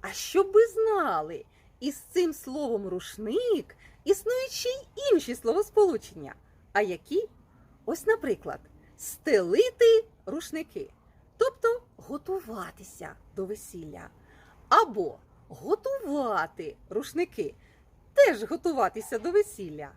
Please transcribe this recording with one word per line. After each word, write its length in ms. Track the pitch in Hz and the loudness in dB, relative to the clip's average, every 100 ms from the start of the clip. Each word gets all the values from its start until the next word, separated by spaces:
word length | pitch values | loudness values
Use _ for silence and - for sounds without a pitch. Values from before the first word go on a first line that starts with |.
А 100 | - | -10
щоб 400 | - - 349 392 | -10 0 2 6
ви 160 | 403 466 | 6 6
знали, 760 | 440 440 415 294 170 156 170 - _ _ _ | 4 0 2 0 -2 -4 -10 -16 _ _ _
із 160 | 254 277 | -8 -8
цим 380 | - 349 349 | -6 0 0
словом 540 | 294 - 269 285 226 196 | -2 -10 -6 -4 -4 -4
рушник 880 | 185 - - 214 311 494 359 - - - - | -8 -10 -10 -4 -2 0 -2 -2 -18 -20 -14
існують 480 | - 392 427 508 523 | -2 -2 0 -2 -2
ще 180 | - 494 | -6 -6
й 160 | 523 494 - 554 | -6 -10 -6 2
інші 240 | 370 277 247 | 2 2 -4
словосполучення. 1000 | 226 320 415 - 392 226 - - 139 - _ _ _ | 0 0 0 4 4 2 -6 -16 -16 -16 _ _ _
А 80 | 196 | 0
які? 480 | 214 175 - 330 453 - _ _ _ _ - | 0 -4 -4 -4 -4 -12 _ _ _ _ -6
Ось, 220 | 330 - | -4 0
наприклад, 520 | 440 285 196 165 135 - - _ _ | 0 0 -4 -6 -12 -14 -20 _ _
стелити 1080 | - - - 220 175 233 494 - 466 453 440 _ - | -14 -8 2 2 4 4 2 6 6 6 4 _ -10
рушники, 680 | 277 - 311 320 - 139 _ _ _ _ _ | -10 -8 -10 -10 -12 -14 _ _ _ _ _
тобто 440 | 453 - 453 480 _ - | -2 0 -2 -2 _ -20
готуватися 1160 | - 285 - 381 233 220 - - 196 - 160 - - - | -12 -12 -6 -8 -8 -12 -12 -14 -20 -16 -16 -16 -16 -10
до 100 | 190 | -8
весілля. 640 | 208 - 180 156 - - _ - - - - - | -10 -12 -14 -14 -16 -18 _ -20 -20 -20 -20 4
Або 500 | - 403 214 160 - _ _ _ | 4 4 0 -4 -6 _ _ _
готувати 1300 | - 196 427 523 554 403 285 247 196 165 - 160 - - | -14 -4 -2 -2 -6 -4 -2 0 0 -2 -6 -12 -12 -8
рушники, 680 | 202 277 320 349 - 160 - - _ _ _ _ | -8 -6 -4 -4 -4 -8 -8 -20 _ _ _ _
теж 300 | - 554 233 | 6 6 6
готуватися 760 | 220 339 349 277 190 214 214 233 | -4 -4 -2 0 0 -2 -6 -6
до 120 | 226 | 0
весілля. 600 | 381 415 - 180 151 143 | 2 0 -4 -12 -12 -14